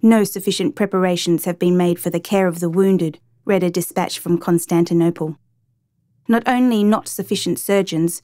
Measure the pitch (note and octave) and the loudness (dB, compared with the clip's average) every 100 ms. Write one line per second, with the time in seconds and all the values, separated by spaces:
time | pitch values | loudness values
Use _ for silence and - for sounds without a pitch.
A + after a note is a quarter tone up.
0 | A3+ A3+ G3 - F#3+ F#3+ F3+ - G3+ F#3+ | 6 4 2 -2 -4 -2 -2 -2 -2 0
1 | F#3 F3 - E3+ F3+ F3 F3+ F3+ F3 F3 | 0 0 0 0 0 -2 2 2 2 0
2 | - E3+ F3 G3+ F#3 E3+ F3 E3 G3 F#3 | -2 -4 -2 0 0 0 -2 2 2 2
3 | E3 D3 _ _ - G3 F3+ F3 E3+ - | 0 -6 _ _ -2 0 0 -2 -4 -4
4 | F3 - - E3+ - F3 - E3+ E3+ E3+ | -4 -6 -2 -2 2 0 0 0 2 2
5 | E3+ E3+ D#3 D3+ _ _ _ _ _ _ | 0 -2 -8 -10 _ _ _ _ _ _
6 | _ _ _ A#3 A#3 B3 B3+ A3+ G#3 G#3+ | _ _ _ 0 2 0 2 2 2 2
7 | - - G3 G3 - E3+ - G3 F#3+ D#3+ | -2 -10 -6 -4 -4 -6 0 0 0 0
8 | E3 - | -2 -4